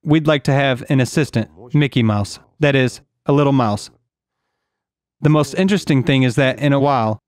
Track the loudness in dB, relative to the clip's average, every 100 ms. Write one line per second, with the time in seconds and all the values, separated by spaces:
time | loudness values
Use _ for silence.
0 | 0 0 2 -2 0 0 0 -4 -2 -2
1 | 0 -2 -2 -4 -6 -12 -4 -2 0 0
2 | 0 0 -4 -10 _ -2 0 2 0 -4
3 | _ _ -2 0 2 0 0 -4 -10 _
4 | _ _ _ _ _ _ _ _ _ _
5 | _ -4 2 2 0 0 0 0 0 0
6 | 2 2 2 2 0 0 0 2 0 0
7 | -2 -4